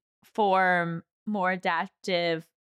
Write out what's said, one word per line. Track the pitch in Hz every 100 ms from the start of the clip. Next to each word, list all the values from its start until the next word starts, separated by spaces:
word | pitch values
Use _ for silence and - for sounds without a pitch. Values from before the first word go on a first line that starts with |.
| _ _
form | _ - 208 190 185 180 170 165 - _ -
more | 208 180
adaptive | 185 185 165 190 _ - 175 170 165 - _ _